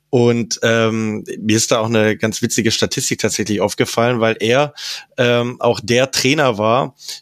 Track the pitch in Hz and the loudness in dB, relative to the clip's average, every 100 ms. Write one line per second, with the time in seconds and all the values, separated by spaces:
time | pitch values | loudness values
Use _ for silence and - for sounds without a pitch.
0 | - 123 120 117 113 - 117 113 113 110 | -2 2 2 2 -2 -2 0 2 2 0
1 | 110 107 - - 107 113 - 120 113 113 | -4 -6 -8 -8 -2 0 0 0 2 2
2 | 107 104 110 - 117 - 110 - 104 - | 2 0 -2 -2 -4 0 0 0 -2 -2
3 | - 120 107 - 107 101 101 - 123 - | -4 -2 -2 -2 -2 0 0 0 -2 0
4 | 120 117 113 110 110 131 147 - - - | 0 2 0 0 2 2 0 -4 -12 -12
5 | - - 120 120 120 123 120 117 107 120 | -10 -2 2 2 0 -2 -2 0 0 0
6 | 135 - 131 156 135 104 107 123 147 - | 2 0 2 2 2 2 2 2 0 -8
7 | - - | -18 -18